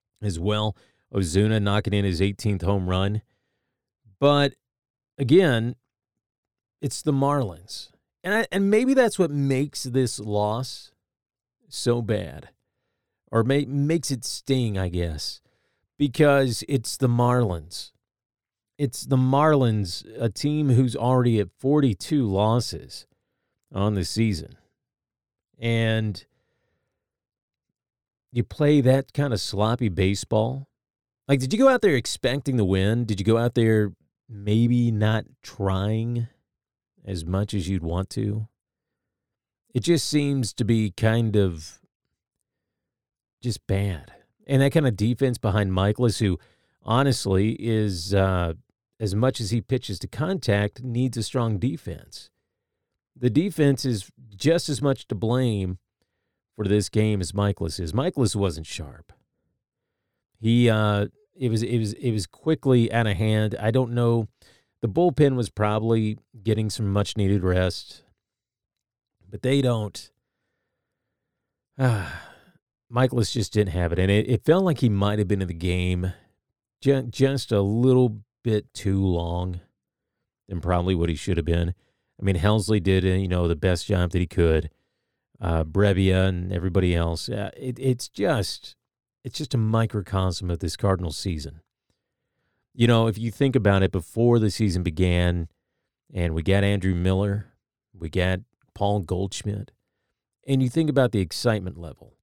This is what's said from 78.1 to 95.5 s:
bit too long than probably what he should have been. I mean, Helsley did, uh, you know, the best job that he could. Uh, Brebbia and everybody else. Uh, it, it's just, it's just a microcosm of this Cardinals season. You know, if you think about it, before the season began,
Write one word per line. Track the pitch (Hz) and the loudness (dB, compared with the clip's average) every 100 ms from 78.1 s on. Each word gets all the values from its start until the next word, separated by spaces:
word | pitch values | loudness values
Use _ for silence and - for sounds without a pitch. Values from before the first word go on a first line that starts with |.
| 107 - _ | -2 -16 _
bit | 123 107 - | -2 -2 -4
too | - 101 98 95 | -6 -2 0 2
long | 85 85 87 90 90 - _ _ _ _ _ _ _ - | 0 -2 -4 -6 -8 -14 _ _ _ _ _ _ _ -12
than | 92 | -8
probably | 87 90 90 90 | -2 0 0 0
what | 85 | 0
he | 82 | -2
should | - 82 | -2 0
have | 80 | 0
been. | 85 85 85 _ _ _ - | 0 0 -6 _ _ _ -6
I | |
mean, | 98 92 | -2 0
Helsley | 101 107 95 107 | 2 2 2 0
did, | 90 95 92 | 2 2 2
uh, | |
you | 92 95 | 0 0
know, | 90 87 | 0 0
the | 82 | 0
best | 95 87 - | 0 -2 0
job | 95 87 | -2 0
that | 92 | -2
he | 90 | -2
could. | - 85 80 76 _ _ _ _ _ _ - | 0 2 2 -2 _ _ _ _ _ _ -10
Uh, | 90 82 | -4 -2
Brebbia | 80 87 101 95 95 92 95 | -2 2 2 4 2 4 2
and | 90 90 | 0 -4
everybody | 90 90 92 90 85 | -4 -2 0 2 2
else. | 85 82 - | 0 -4 -6
Uh, | 110 101 - | -8 -8 -10
it, | 131 117 | -10 -6
it's | 135 123 - | -2 -2 -6
just, | - 196 131 95 - - - _ _ _ _ | -4 0 0 -2 -6 -16 -20 _ _ _ _
it's | 123 - | -12 -10
just | 151 120 | -4 0
a | |
microcosm | 110 113 113 107 90 98 92 87 90 | 0 0 0 -4 -4 -2 0 -2 -4
of | 85 | -4
this | 85 - | -4 -2
Cardinals | 101 92 87 - | 0 0 -2 -6
season. | 98 80 73 78 _ _ _ _ _ _ _ _ _ _ _ - | -6 -6 -8 -14 _ _ _ _ _ _ _ _ _ _ _ 0
You | 117 | 4
know, | 113 113 | 4 2
if | 107 | -2
you | 117 | -6
think | - 139 127 | 0 0 2
about | 101 98 | 4 4
it, | 95 | 2
before | 95 - - 120 120 | 0 -6 0 2 4
the | 107 | 2
season | - 107 90 | 0 0 0
began, | 87 80 90 87 87 87 82 | -2 0 2 2 2 0 -4